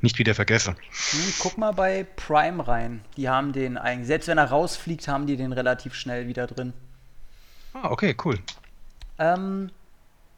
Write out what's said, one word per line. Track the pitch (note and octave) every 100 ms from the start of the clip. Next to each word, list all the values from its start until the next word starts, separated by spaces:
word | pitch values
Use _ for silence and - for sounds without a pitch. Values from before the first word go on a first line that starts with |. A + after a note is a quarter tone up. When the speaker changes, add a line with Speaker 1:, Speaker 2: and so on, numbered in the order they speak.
Speaker 1:
nicht | A#2+ -
wieder | A2+ G#2
vergesse. | G#2 A2+ - F2+ - - -
Speaker 2:
Hm, | D3 F#3 -
guck | - -
mal | G#3+
bei | F#3+ F#3+ F#3+ F#3 -
Prime | - D3+ D#3 F3 -
rein. | A#2 A#2 A2+ - -
Die | C3
haben | C3 C#3+
den | C3+ C3 B2
eigentlich, | B2 B2 A#2+
selbst | D#3+ -
wenn | D#3+
er | C#3
rausfliegt, | C#3+ F3 - - D#3+ -
haben | C#3 C#3+
die | C3
den | C3
relativ | B2+ B2 A#2+ - -
schnell | B2+ B2 A#2+
wieder | B2 B2
drin. | B2+ B2 B2 - - - - - - - - -
Speaker 1:
Ah, | C4 A3+
okay, | A#2 G3+ A2+ E3+
cool. | G#2 - - - - - - - -
Speaker 2:
Ähm, | D#3+ F3+ F#3+ G3 F#3+ - - - - _ -